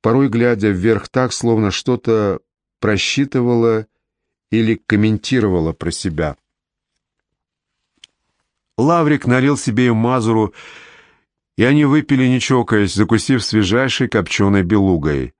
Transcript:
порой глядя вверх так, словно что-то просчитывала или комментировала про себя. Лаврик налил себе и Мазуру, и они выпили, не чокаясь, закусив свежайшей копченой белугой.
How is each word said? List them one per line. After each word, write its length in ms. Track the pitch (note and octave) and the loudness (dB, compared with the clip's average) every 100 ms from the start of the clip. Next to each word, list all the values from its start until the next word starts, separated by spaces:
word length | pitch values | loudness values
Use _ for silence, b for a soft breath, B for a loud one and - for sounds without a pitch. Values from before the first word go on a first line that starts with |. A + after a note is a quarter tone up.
порой 280 | A2+ B2 C#3 | 2 2 2
глядя 400 | A2+ A#2+ A2+ G#2 | 0 0 0 0
вверх 400 | F#2 G#2 G#2+ - | 0 0 0 -2
так, 240 | C3 B2+ | -4 -4
словно 380 | - A#2 A2+ G#2 | -2 -2 0 0
что-то 680 | - - B2 - A2 G#2 F#2 _ _ _ _ | -2 -4 -4 0 0 0 -4 _ _ _ _
просчитывала 1040 | - G2+ - - C#3 C3 B2 A#2+ A2+ A2 G#2+ _ _ _ _ _ _ | -2 -2 -2 -4 -2 -2 0 2 2 0 -6 _ _ _ _ _ _
или 300 | A2+ A2+ A2+ _ | -2 0 -2 _
комментировала 880 | G#2 A2 G#2+ - C3 G#2+ F2+ D#2+ | 2 2 0 -2 0 0 0 -2
про 180 | D#2+ E2 | -4 -8
себя. 460 | - G2 D#2 D#2 C2+ _ _ _ _ _ _ _ _ _ _ _ _ _ _ _ _ - _ _ _ _ _ _ - | -6 -6 -4 -6 -6 _ _ _ _ _ _ _ _ _ _ _ _ _ _ _ _ -20 _ _ _ _ _ _ -2
Лаврик 500 | C3 E3+ D3+ D3+ A#2+ | 0 2 2 0 0
налил 300 | B2 C3+ C#3 | 0 2 0
себе 300 | - A2 B2 | -2 0 2
и 40 | |
Мазуру, 640 | A2+ A#2 B2+ A2 A2+ G#2+ B B B B B B B B _ _ - | 2 0 0 0 0 -2 B B B B B B B B _ _ -2
и 80 | |
они 200 | A#2+ D3 | 2 2
выпили, 420 | D3 D3+ D3 C3+ B2+ | 2 0 0 0 2
не 120 | B2+ | 0
чокаясь, 560 | - C3 A#2 G#2+ G2+ | 0 -2 0 0 0
закусив 500 | G2 G#2+ A2 - C3+ | 0 0 0 0 -2
свежайшей 640 | - G#2+ G2 A2+ C3 - B2+ | 0 0 2 0 0 -2 -2
копченой 540 | A2 F2 - G2+ G2+ | -2 -2 0 2 2
белугой. 720 | F2 G#2 G2 F2 D2 C#2+ B1 | 2 2 2 2 0 -4 -6